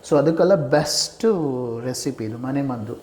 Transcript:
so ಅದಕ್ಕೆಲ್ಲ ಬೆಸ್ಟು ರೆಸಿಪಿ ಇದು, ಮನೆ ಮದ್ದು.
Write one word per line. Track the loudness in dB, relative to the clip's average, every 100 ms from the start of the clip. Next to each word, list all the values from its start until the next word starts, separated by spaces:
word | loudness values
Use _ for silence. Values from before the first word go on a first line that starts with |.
| 2
so | 2
ಅದಕ್ಕೆಲ್ಲ | 4 4 4 4 4
ಬೆಸ್ಟು | 0 2 -2 -4 0 0 2 0 -2 -4 -4 -6
ರೆಸಿಪಿ | -4 -6 -4 -8
ಇದು, | -6 -4
ಮನೆ | -2 -2
ಮದ್ದು. | -4 -6 -10